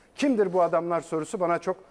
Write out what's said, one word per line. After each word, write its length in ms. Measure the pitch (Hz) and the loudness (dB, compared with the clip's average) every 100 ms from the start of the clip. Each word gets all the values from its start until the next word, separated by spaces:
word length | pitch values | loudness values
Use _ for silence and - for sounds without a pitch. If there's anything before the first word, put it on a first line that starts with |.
| _ | _
kimdir 380 | - 285 220 190 | -2 0 2 2
bu 100 | 180 | 2
adamlar 380 | 170 170 170 170 | 2 2 0 -4
sorusu 400 | - 160 156 202 | -2 -4 -4 -2
bana 180 | 170 165 | 0 0
çok 180 | 185 180 - | -2 -6 -10